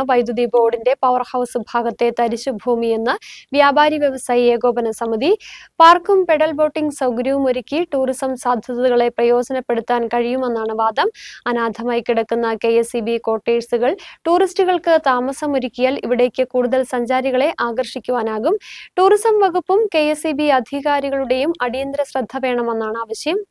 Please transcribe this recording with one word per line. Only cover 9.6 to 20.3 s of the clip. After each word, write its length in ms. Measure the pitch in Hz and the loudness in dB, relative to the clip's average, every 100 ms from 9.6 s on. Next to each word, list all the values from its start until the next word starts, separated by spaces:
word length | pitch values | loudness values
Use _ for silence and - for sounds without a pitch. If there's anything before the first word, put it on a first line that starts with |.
| - 226 - 240 233 | -2 -4 0 -2 0
കഴിയുമെന്നാണ് 680 | 240 240 254 254 233 220 | -2 -2 -2 -2 -4 -4
വാദം. 380 | 220 220 214 381 - - - - | -2 -2 0 -2 -2 -20 -10 -4
അനാഥമായി 540 | 240 226 214 233 240 | -2 -2 -4 -4 -4
കിടക്കുന്ന 540 | 233 226 220 233 226 | 0 -2 0 -2 -2
കെ 140 | 220 233 | -2 0
എസ് 280 | 226 233 240 | 2 0 -4
ഇ 40 | |
ബി 180 | 214 233 | -4 -4
ക്വാർട്ടേഴ്സുകൾ 800 | 220 220 - 233 226 240 240 359 - - 330 | -2 -4 0 -2 0 -2 0 -2 -8 -8 0
ടൂറിസ്റ്റുകൾക്ക് 720 | 349 381 - 370 359 349 320 302 | 2 2 2 0 2 2 2 2
താമസമൊരുക്കിയാൽ 960 | 247 254 269 302 277 240 - 254 277 | 0 -2 -4 -2 -2 -4 -2 -2 0
ഇവിടേക്ക് 400 | 233 240 247 - | -2 0 0 0
കൂടുതൽ 380 | 254 254 247 262 | -2 0 0 0
സഞ്ചാരികളെ 720 | 262 254 240 262 262 254 294 - | -2 -2 -2 0 0 0 0 0
ആകർഷിക്കുവാനാകും. 1000 | 240 233 254 254 - 247 220 214 247 403 - - - - | -4 -4 -6 -6 -4 -4 -2 -2 -2 -2 -4 -20 -10 2
ടൂറിസം 420 | 381 415 453 427 | 4 4 2 2
വകുപ്പും 480 | 392 339 - 392 440 | 2 0 0 0 2
കെ 40 | 320 | 0
എസ് 280 | 302 302 | 0 0
ഇ 60 | 320 | -2